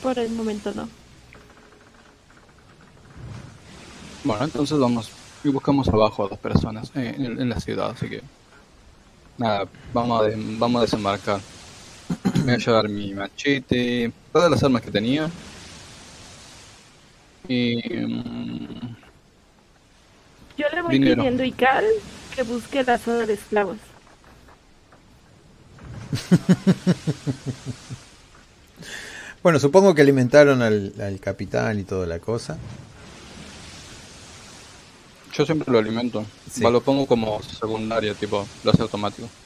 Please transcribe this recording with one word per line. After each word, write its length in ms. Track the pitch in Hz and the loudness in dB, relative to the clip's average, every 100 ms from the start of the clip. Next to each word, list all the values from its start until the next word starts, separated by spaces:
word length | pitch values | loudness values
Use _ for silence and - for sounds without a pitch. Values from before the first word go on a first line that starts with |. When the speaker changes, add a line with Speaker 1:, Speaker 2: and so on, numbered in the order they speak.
Speaker 1:
Por 160 | 262 247 | -4 -2
el 100 | 233 | -4
momento 420 | 226 220 208 208 202 | -4 -4 -4 -6 -8
no. 120 | 226 - - - - - - - - - - - - - _ - - - - - - - - - - - - - - - - - - - 143 | -10 -14 -20 -20 -20 -20 -20 -20 -20 -20 -20 -20 -20 -20 _ -20 -20 -20 -20 -20 -20 -20 -20 -18 -16 -16 -16 -20 -20 -20 -20 -18 -18 -8 -4
Speaker 2:
Bueno, 180 | 107 | -2
entonces 340 | 143 143 139 151 | -2 -2 -2 2
vamos 320 | 123 120 113 - - - | 2 2 -4 -14 -20 -6
y 60 | 147 | -2
buscamos 380 | 135 - 139 131 | 0 2 2 4
abajo 380 | 107 107 - 101 | 4 4 2 -6
a 40 | |
dos 100 | 101 | -4
personas, 520 | - 107 117 110 - 143 | -6 -4 -6 -8 -10 -8
eh, 200 | 120 113 | -8 -6
en, 220 | 131 117 | -8 -4
en 80 | 127 | -6
la 100 | 110 | -6
ciudad, 320 | - 107 101 | -6 -6 -6
así 180 | 113 117 | -6 -8
que 120 | 110 143 - - - _ _ - - - _ - - | -10 -14 -20 -20 -20 _ _ -20 -20 -20 _ -20 -4
nada, 300 | 117 101 95 - - | -2 0 -4 -10 -6
vamos 260 | 120 120 117 | -2 0 2
a 20 | 107 | 2
des-, 340 | 107 110 110 | 0 -6 -2
vamos 200 | 120 123 | 0 2
a 20 | |
desembarcar. 580 | 113 117 101 101 - 101 - - - - - - - - 190 - | 2 0 0 -2 -2 -4 -4 -20 -20 -20 -20 -20 -8 -4 -2 0
Me 40 | |
voy 100 | 147 | 0
a 40 | 123 | 0
llevar 320 | - 113 107 | 4 2 2
mi 240 | 104 101 | -4 -8
machete, 1000 | 98 101 - 143 139 127 123 123 120 117 - - | -8 -10 -4 0 0 0 0 0 -2 -4 -6 -2
todas 160 | 156 170 | 2 4
las 120 | 131 | 4
armas 180 | 143 123 | 4 2
que 100 | 101 | 0
tenía. 380 | 101 110 143 156 170 - - - - - - - - - - - - - - - - - - - _ - | -2 0 0 -2 -6 -16 -18 -20 -20 -20 -20 -20 -20 -20 -20 -20 -20 -20 -20 -20 -20 -20 -20 -20 _ -4
Y, 300 | 127 120 117 117 117 | 0 0 -2 -4 -6
mm, 1000 | 117 117 117 120 117 58 - 117 120 113 - - _ _ _ _ _ _ _ _ _ _ _ - - - | -4 -6 -8 -10 -10 -10 -10 -12 -12 -14 -20 -20 _ _ _ _ _ _ _ _ _ _ _ -20 -20 -4
Speaker 1:
Yo 80 | 294 | -2
le 80 | 320 | -2
voy 120 | 339 | 0
Speaker 2:
dinero. 220 | 269 269 247 | 2 4 4
Speaker 1:
pidiendo 260 | 277 247 | 2 0
a 20 | 262 | -2
Ical 400 | - 247 277 415 440 381 - - - | 2 2 4 2 0 -2 -18 -14 -8
que 80 | |
busque 400 | 233 240 226 277 | -6 -6 -4 -2
la 140 | 254 240 | 2 0
zona 280 | 233 233 220 | 2 -2 0
de 60 | |
esclavos. 440 | 208 - 208 202 214 - - - - - - - - _ _ _ - - - _ - - - - - - - - | -2 -2 -2 -2 -4 -14 -20 -20 -20 -20 -20 -20 -20 _ _ _ -20 -20 -20 _ -20 -20 -20 -20 -20 -18 -16 -8
Speaker 3:
<laughs> 340 | - - 180 - 185 - - - 175 - 139 - 131 - 127 - - - 123 - - - - - _ _ - - - - - - - | -8 2 2 4 2 4 2 2 0 -2 -6 -6 -6 -6 -10 -10 -14 -14 -18 -18 -20 -20 -20 -20 _ _ -20 -16 -16 -14 -16 -18 0
Bueno, 160 | 185 156 | 4 4
supongo 340 | 143 170 196 | 6 8 8
que 80 | 156 | 8
alimentaron 600 | 139 139 123 147 143 135 | 6 8 8 8 8 8
al, 320 | 117 107 98 107 | 4 2 0 -6
al 200 | 104 95 | -8 -6
capitán 600 | - 95 98 120 117 107 | -6 -6 -4 -2 0 -2
y 40 | |
toda 240 | 92 95 90 | -4 -4 -4
la 120 | 82 | -6
cosa. 380 | - 117 - 160 - - - - - - - - - - - - - - - - - - - - - - - - - - - | -4 -6 -6 -12 -12 -16 -18 -20 -20 -20 -20 -20 -18 -18 -18 -20 -20 -20 -20 -20 -20 -20 -20 -20 -20 -20 -20 -20 -20 -20 -14
Speaker 2:
Yo 120 | - 147 | -2 0
siempre 260 | 156 139 | 0 4
lo 60 | 120 | 2
alimento. 480 | 107 113 123 107 107 - - | 4 -2 -4 -4 -8 -12 -14
Speaker 3:
Sí. 120 | - | 2
Speaker 2:
Va, 80 | 117 | 4
lo 100 | 120 | 4
pongo 240 | 127 139 135 | 2 0 2
como 360 | 120 110 107 | 2 2 -4
secundaria, 680 | - - 110 110 110 113 107 101 | -8 -8 -4 -4 -2 -2 -2 -4
tipo, 320 | 104 104 101 - | -4 -4 -4 -4
lo 80 | 113 | 2
hace 100 | 107 | 2
automático. 480 | 113 104 104 - 113 - | 2 -4 -6 -6 -16 -18